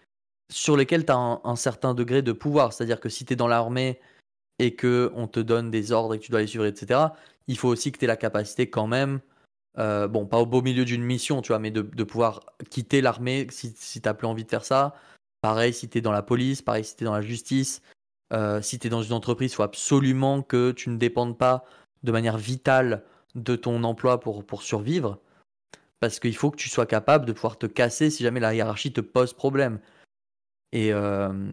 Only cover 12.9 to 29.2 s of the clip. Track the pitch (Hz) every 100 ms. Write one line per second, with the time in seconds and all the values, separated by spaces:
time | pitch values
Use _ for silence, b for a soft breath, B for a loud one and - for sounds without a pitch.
12.9 | 139 127 110 123 131 131 - 120 110 -
13.9 | 120 107 104 113 113 107 113 - 135 143
14.9 | B B B _ _ 110 110 120 117 113
15.9 | 120 113 104 101 123 131 135 - 110 107
16.9 | - 113 104 104 117 - 135 131 - b
17.9 | _ _ _ - 110 107 104 104 120 117
18.9 | 117 110 117 123 117 131 - 104 - -
19.9 | 139 135 131 135 139 135 123 127 127 123
20.9 | 113 120 120 120 117 127 127 B B B
21.9 | _ 120 113 113 110 107 127 143 131 127
22.9 | 104 b b b 127 117 120 123 117 117
23.9 | 113 127 120 117 104 101 101 - 110 107
24.9 | 175 117 98 b b _ _ _ B B
25.9 | _ 117 - 120 110 147 - - - 113
26.9 | 110 - 151 120 113 107 - 110 - 120
27.9 | - 156 151 120 123 113 113 110 107 135
28.9 | 123 101 127